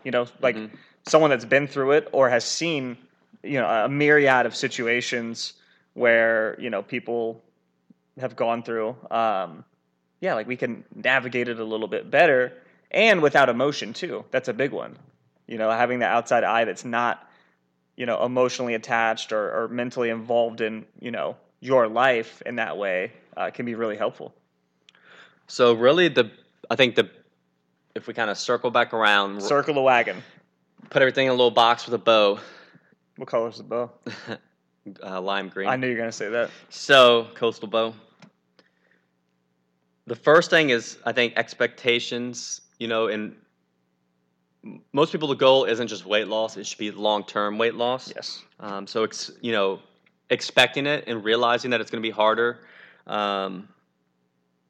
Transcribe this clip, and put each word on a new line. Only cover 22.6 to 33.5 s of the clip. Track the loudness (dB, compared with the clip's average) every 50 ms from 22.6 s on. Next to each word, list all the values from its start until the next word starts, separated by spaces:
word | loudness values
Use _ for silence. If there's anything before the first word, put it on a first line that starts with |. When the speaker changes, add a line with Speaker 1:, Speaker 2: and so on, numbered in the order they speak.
| -6 -6 -6
Speaker 1:
way, | -4 -4 -2 -2 -2 -4 -6 -10 -16 _ _ -8
uh, | -6 -6 -6
can | -6 -8 -8
be | -8 -6
really | -4 -4 -6 -4
helpful. | -4 -6 -6 -6 -8 -16 -18 -20 _ _ _ _ _ _ _ _ _ _ _ _ _ _ _ -20 -20 -20 _ _ _ _
Speaker 2:
So | -8 0 4 4 4
really, | 6 6 6 4 6 6 4 4
the, | 4 2 0 0 -2 -20 _ _ _ _ -8 -2
I | 2
think | 2 2 4 4
the, | 2 0 0 -4 _ _ _ _ _ _ _ _ _ _ _ _ _ _ _ -14
if | -14 -12 -8
we | -6
kinda | -4 -2 -2 -2
circle | -4 -2 -2 -2 -2 -2 0
back | 2 0 0 0
around, | 0 2 4 4 4 4 2 0 -4 -6
Speaker 1:
Circle | -2 0 0 0 0 0 0
the | 2
wagon. | 4 4 4 4 4 0 -4 -8 -12 -18 -20 _ _ _ _ _ _ _ _ _ -10 -2
Speaker 2:
put | 2 2
everything | 2 2 2 2 0
in | 2
a | 2
little | 4 2 4
box | 4 4 4 4 4 0 -2
with | -6 -6
a | -2
bow. | 2 4 4 6 6 4 2 0 -6 -16 -20 -20 -20 _ _ _ _ _ _ _ _ _ _
Speaker 1:
What | -16 -10 -6
color's | -4 -4 -4 -4